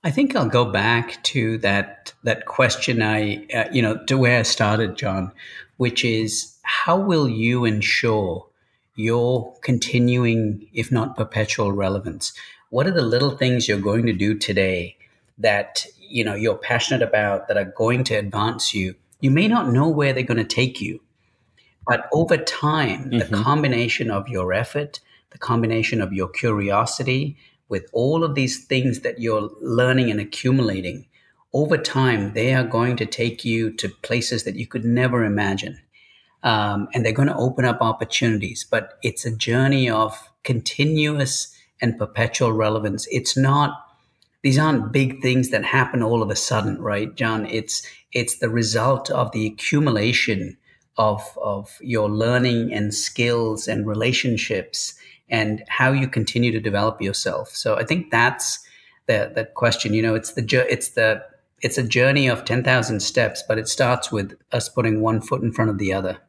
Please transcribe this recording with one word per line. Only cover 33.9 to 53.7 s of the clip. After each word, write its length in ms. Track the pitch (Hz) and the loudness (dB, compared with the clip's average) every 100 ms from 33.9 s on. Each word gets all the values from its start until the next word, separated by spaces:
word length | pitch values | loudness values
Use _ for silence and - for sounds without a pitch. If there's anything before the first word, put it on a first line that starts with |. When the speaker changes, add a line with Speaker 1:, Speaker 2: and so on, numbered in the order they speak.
| - | -8
Speaker 1:
places 420 | - 120 113 117 | -4 -2 -2 -4
that 120 | - 98 | -4 -8
you 100 | 117 | -8
could 200 | 127 117 | -4 0
never 360 | 120 127 123 | 2 2 2
imagine. 560 | 107 101 101 98 - - _ _ _ _ _ _ | 0 0 0 -2 -6 -12 _ _ _ _ _ _
Um, 460 | 123 110 104 101 101 | 0 0 0 -2 -4
and 100 | - | -2
they're 80 | 113 | -2
gonna 260 | 113 139 - | 2 0 2
open 280 | 123 131 127 | -2 0 0
up 160 | 120 | 2
opportunities, 840 | 113 110 117 - 123 107 98 - | 0 -2 -4 0 2 0 -4 -10
but 340 | - 113 101 - | -2 -4 -4 -6
it's 240 | 117 - 123 | -6 -4 -6
a 100 | 110 | -4
journey 540 | - 123 135 139 127 | 0 2 2 2 2
of 400 | 110 107 - - _ | 2 0 -4 -18 _
continuous 1120 | - 120 - - 147 156 151 147 135 - - - _ _ | -2 -2 -2 0 2 2 2 0 -2 -2 -8 -14 _ _
and 160 | 117 113 | -2 -2
perpetual 540 | 104 - 120 - 120 | -4 0 -2 2 0
relevance. 540 | 110 107 110 104 98 - | 2 0 0 -2 -4 -4
It's 260 | 127 - - | -4 -2 2
not, 380 | 135 143 143 - - _ _ _ _ _ | 4 4 2 -2 -18 _ _ _ _ _
these 160 | 135 135 | 2 4
aren't 320 | 156 135 107 | 4 2 2
big 300 | 131 131 - | 2 2 0
things 300 | 127 127 127 | 2 2 2
that 140 | 107 | 0
happen 380 | - 135 123 127 | 2 2 2 2
all 200 | 113 117 | 2 2
of 80 | 104 | 0
a 60 | 104 | -2
sudden, 440 | - 117 101 95 | 0 0 0 -4
right, 340 | 110 101 110 | -2 -2 -4
John? 300 | - 113 110 | -2 0 0
It's, 380 | 104 110 107 - - - _ | -2 -4 -4 -8 -8 -20 _
it's 260 | 123 117 - | -4 -2 -2
the 100 | 120 | 0
result 640 | 113 107 107 120 131 - | 0 0 2 2 0 -2
of 220 | 127 123 | -2 -2
the 140 | 113 107 | -2 -4
accumulation 1120 | 107 - 147 147 110 107 120 - 98 92 - _ _ _ - | -4 0 2 2 2 2 2 0 -2 -4 -12 _ _ _ 2
of, 240 | 107 101 - - | 2 2 -6 -6
of 340 | 107 101 104 - | -4 -4 -8 -14
your 260 | 127 113 104 | -4 0 0
learning 640 | 104 113 123 123 117 113 | 2 2 4 2 2 0
and 220 | 107 104 | -2 -2
skills 760 | 104 - - 120 117 113 110 | -2 -6 0 0 2 0 -4
and 180 | - | -4